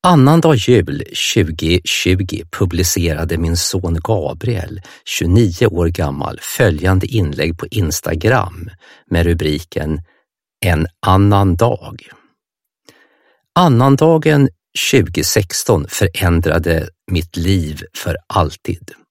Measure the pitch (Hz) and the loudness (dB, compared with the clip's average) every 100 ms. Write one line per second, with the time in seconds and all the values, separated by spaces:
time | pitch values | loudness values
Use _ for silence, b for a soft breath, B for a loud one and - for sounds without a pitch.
0 | 180 165 131 165 160 131 110 120 76 71 | 4 6 6 6 4 2 4 2 2 -6
1 | - - - 113 80 80 80 87 - - | -8 -8 -2 0 -2 -2 0 0 -2 -4
2 | 92 92 92 92 82 - 92 85 87 - | 0 0 -2 -8 -10 -4 -2 -2 -2 -2
3 | 85 76 82 82 82 85 - 95 90 82 | -2 -2 -4 -2 -2 -2 -4 -4 -4 -4
4 | - 104 73 82 - 117 85 90 B B | -2 -2 -2 -6 -6 -6 -8 -14 B B
5 | - - 85 98 107 82 - 87 85 82 | -10 -4 2 4 2 2 0 0 -2 -2
6 | 78 69 - - - - 113 78 92 95 | -4 -4 -8 -10 -12 0 0 2 0 0
7 | - 113 82 71 78 85 - 107 101 - | 0 -2 -2 -2 -4 -4 -6 -4 -2 -4
8 | - 82 107 123 - 85 87 - b b | -6 -2 0 0 -2 -10 -18 -20 b b
9 | _ 85 87 82 78 76 - - 78 78 | _ 0 2 0 -2 -4 -6 -8 -6 -6
10 | 82 _ _ _ _ _ - 80 80 _ | -8 _ _ _ _ _ -2 0 -2 _
11 | - 95 101 101 98 87 117 - - 110 | 2 4 4 4 2 2 0 0 -8 -18
12 | - - _ _ _ _ _ _ b b | -20 -20 _ _ _ _ _ _ b b
13 | b b b b b - 180 117 135 139 | b b b b b 2 4 4 4 4
14 | 160 160 156 147 135 _ _ - - 127 | 4 4 2 4 2 _ _ -6 0 2
15 | 78 85 73 110 92 - - 95 71 - | 2 -2 -2 -2 -2 -4 0 -2 -2 -2
16 | 101 - 90 85 82 82 85 80 69 _ | -2 0 0 2 2 0 0 -2 -4 _
17 | - 87 82 - 85 98 76 76 - - | -4 -4 -4 -4 0 0 -2 -10 -14 -10
18 | - 80 _ 95 76 - - 82 - - | -8 -8 _ -2 -2 -4 -10 -10 -12 -20
19 | _ | _